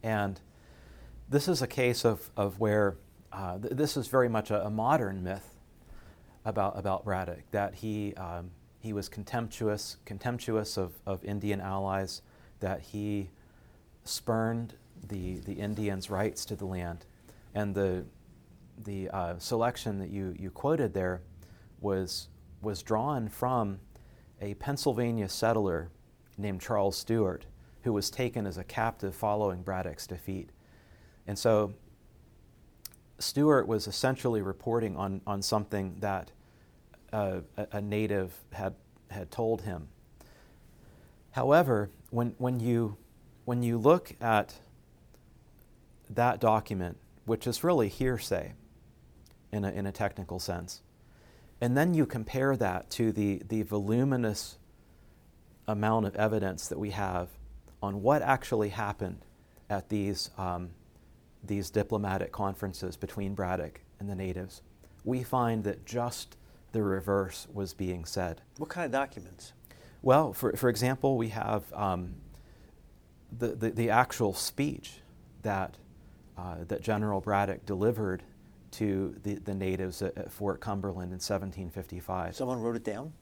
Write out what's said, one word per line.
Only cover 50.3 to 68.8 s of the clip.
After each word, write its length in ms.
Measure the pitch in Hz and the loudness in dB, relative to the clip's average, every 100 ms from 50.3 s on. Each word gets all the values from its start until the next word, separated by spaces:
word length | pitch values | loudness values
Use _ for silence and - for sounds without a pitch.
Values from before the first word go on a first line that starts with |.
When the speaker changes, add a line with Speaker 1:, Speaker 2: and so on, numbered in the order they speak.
| 90 | -6
Speaker 1:
sense, 440 | - 87 87 - - _ - - - - - - | -4 -4 -6 -14 -18 _ -20 -20 -20 -20 -20 -4
and 160 | 120 131 | 2 4
then 160 | 165 | 4
you 120 | 165 143 | 4 4
compare 520 | 120 110 131 135 135 | 0 -4 0 2 4
that 320 | 101 92 - | 2 0 -6
to 240 | - 113 | 0 2
the, 280 | 107 104 98 - | 4 2 0 -2
the 160 | 110 | -2
voluminous 920 | 104 104 101 113 135 127 113 101 - - - - - - - - - - - - - | 0 0 2 4 4 4 2 -2 -6 -14 -20 -20 -20 -20 -20 -20 -20 -20 -20 -12 -4
amount 400 | 104 107 110 101 | 2 4 4 2
of 100 | - | 2
evidence 500 | 107 107 98 92 - | 2 4 0 -2 -6
that 100 | - | -4
we 140 | 104 | -4
have 380 | 101 98 90 90 - - - - - | -2 -2 -2 -4 -8 -18 -18 -20 -6
on 200 | 101 101 | -4 0
what 200 | 104 147 | 4 4
actually 460 | - 131 - 117 104 | 4 0 2 0 0
happened 580 | 101 104 104 95 87 - - - - - | 0 -4 -2 -6 -6 -14 -20 -20 -20 -6
at 180 | 98 - | -4 -2
these, 440 | 107 101 95 - - | 0 0 -2 -6 -6
um, 320 | 92 87 87 85 - - - - - - 101 | -4 -4 -6 -12 -20 -20 -20 -20 -20 -18 -4
these 240 | 101 92 | -2 0
diplomatic 600 | 107 98 110 101 95 90 | 0 2 2 2 0 -2
conferences 680 | - 98 95 98 92 92 85 | -2 -4 -2 -6 -4 -8 -6
between 360 | 95 - 98 | -8 -4 -4
Braddock 460 | 98 90 90 78 - - - | -2 0 0 -4 -10 -20 -12
and 80 | 101 | -8
the 60 | 95 | -4
natives, 460 | 95 87 92 - - - - - - | -4 -4 -6 -12 -20 -20 -20 -10 -2
we 180 | 127 | -2
find 400 | 120 131 120 113 | 0 2 2 2
that 220 | 104 98 - | 0 -4 -4
just 500 | 117 120 - - - - - - | -2 -2 -4 -12 -16 -20 -20 -4
the 100 | 113 | 0
reverse 640 | 104 95 95 98 95 - - | 2 2 4 2 2 -6 -12
was 200 | 104 95 | -6 -6
being 300 | - 92 90 | -4 -4 -4
said. 380 | 80 - 90 82 - - | -4 -2 -2 -4 -12 -10
Speaker 2:
What 120 | 151 | -8
kind 160 | 175 | -4